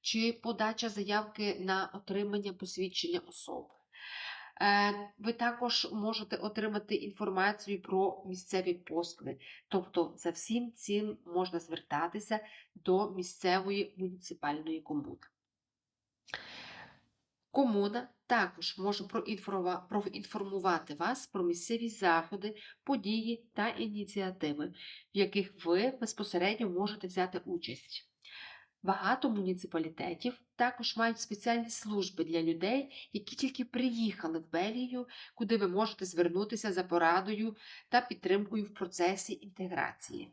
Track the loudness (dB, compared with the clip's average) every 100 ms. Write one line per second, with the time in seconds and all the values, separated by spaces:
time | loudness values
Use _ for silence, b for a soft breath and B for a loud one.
0 | 0 0 0 0 -4 0 0 0 -4 -2
1 | 0 0 0 -4 -2 -2 0 0 0 -6
2 | -4 -2 0 0 -2 -6 -8 -4 -2 -2
3 | -2 -2 -4 -8 -6 -8 -10 _ _ B
4 | B B B B B 2 4 6 6 2
5 | -6 -8 -4 0 0 0 0 0 0 -2
6 | -2 -2 -4 -4 -4 -2 -2 -2 0 -2
7 | -2 -4 -2 4 2 2 -4 -6 0 2
8 | 2 0 -8 -10 -2 0 0 -2 -2 -2
9 | -2 -6 -10 -10 B B _ 0 0 0
10 | 0 0 -4 -4 -2 -2 -2 -8 0 0
11 | 0 -4 -2 0 0 -2 -4 -10 -4 -2
12 | 0 -4 -2 -4 -4 B B -10 2 4
13 | 4 -2 -6 -2 2 2 2 0 -2 -2
14 | -4 -4 -10 -6 -4 -4 -4 -6 -2 -4
15 | -4 -10 -16 _ _ _ _ _ _ _
16 | _ _ -12 B B B B B B B
17 | B _ _ _ _ 4 6 6 4 0
18 | -8 _ _ 4 4 0 -8 -2 -2 -2
19 | -2 -6 -4 -6 -4 -2 0 -2 -2 -4
20 | -2 -6 -8 -6 -4 0 2 2 0 -4
21 | -2 -2 -4 -2 0 0 -2 -2 -2 2
22 | 6 6 4 -4 -6 -6 B B -2 0
23 | 2 0 0 -4 -6 -2 -2 0 -4 -4
24 | -4 -2 -2 -2 -2 -2 -4 -8 B B
25 | B 2 2 4 0 -2 4 6 4 0
26 | -6 -4 -2 2 2 2 0 2 0 -2
27 | -6 0 0 -2 -4 -4 -4 -10 -10 -14
28 | -14 _ B B B B B _ 0 2
29 | 4 2 2 2 0 -2 -2 -2 -2 -4
30 | -6 -2 -4 -4 _ 0 2 2 -4 2
31 | 2 2 -4 -2 0 0 0 -4 -2 0
32 | -2 -2 0 2 2 2 2 2 0 -10
33 | -8 -8 -8 -4 -4 -2 -4 0 0 2
34 | 0 0 -4 -4 -2 -2 0 -2 -4 -4
35 | -6 B B -4 2 4 4 4 2 0
36 | -6 4 4 4 0 0 0 0 4 6
37 | 8 6 4 0 -2 -4 B B B 2
38 | 2 -6 2 2 4 -2 -4 -4 -6 2
39 | 2 2 -4 -6 -8 -8 -4 -2 -2 -4
40 | -12 -10 -12